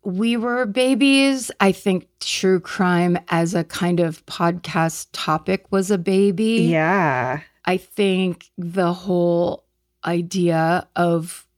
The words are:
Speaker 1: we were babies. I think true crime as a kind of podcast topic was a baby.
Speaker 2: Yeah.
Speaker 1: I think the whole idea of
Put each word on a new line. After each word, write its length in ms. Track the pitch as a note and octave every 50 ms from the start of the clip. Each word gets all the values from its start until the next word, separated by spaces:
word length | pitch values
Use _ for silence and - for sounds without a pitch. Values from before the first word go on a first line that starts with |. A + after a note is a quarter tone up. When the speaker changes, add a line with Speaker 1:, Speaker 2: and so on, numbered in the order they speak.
| _
Speaker 1:
we 320 | G3+ F3+ F#3 A3 A#3 A#3+
were 280 | A#3 A3 B3 A#3+ B3 B3+
babies. 840 | G#3 G3+ C4 B3+ B3+ C4+ G#3+ C#4 C#4 C4+ C4+ C4+ C#4 C4+ C4 A#3 - - _
I 140 | G3+ G3 F3+
think 340 | - - G3+ F#3 F3+ - _ _ _
true 400 | - - - - - F#3+ F#3 F3+
crime 580 | - - - - F#3+ F3+ F3+ F3 F3 F3 F3 F3 -
as 260 | - F3+ E3 E3+ E3+ F#3+
a 120 | F3 D#3+
kind 340 | _ - - F3+ F3 F3+ E3
of 260 | F3 E3 D#3 - _
podcast 840 | - - - F3+ E3+ F3 F3 - - - - E3 D#3+ D#3+ - - _
topic 540 | - - - - D#3 D#3 - - F#3+ F#3+ _ _
was 200 | - F#3+ F#3+ F#3
a 60 | G#3
baby. 720 | F#3 E3 G3 F#3+ F#3+ G3+ G3+ F#3 E3+ A3 A3 A3+ A3+ F3 E3
Speaker 2:
Yeah. 720 | E3 D#3+ D#3 E3 F#3+ G3+ F3 D3+ C3 B2+ A#2+ B2+ C3 D3 - _ _ _ _
Speaker 1:
I 100 | - F#3
think 760 | F#3 - _ - - G3+ G3 F#3 F#3 F#3+ F#3 E3+ _ - _ _
the 360 | - F3 E3+ E3+ F#3+ F3+ E3+ F3
whole 720 | F3 F3+ G3 F3+ F3 F3 F3 E3+ E3+ F3 - - - _ _ _ _ _ _ _ _ -
idea 800 | - - E3+ E3+ F3 - F#3+ F3 E3+ E3 E3 D#3+ D#3+ F3 F3+ - _ _
of 500 | - F3 E3+ E3+ E3 D#3+ F3 - - - _ _